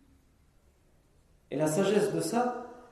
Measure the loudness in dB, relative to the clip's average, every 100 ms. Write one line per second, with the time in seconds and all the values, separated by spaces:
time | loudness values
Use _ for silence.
0 | _ -20 _ _ _ _ _ _ _ _
1 | _ _ _ _ -10 -2 0 2 2 2
2 | 2 0 -2 0 0 -2 -10 -16 -20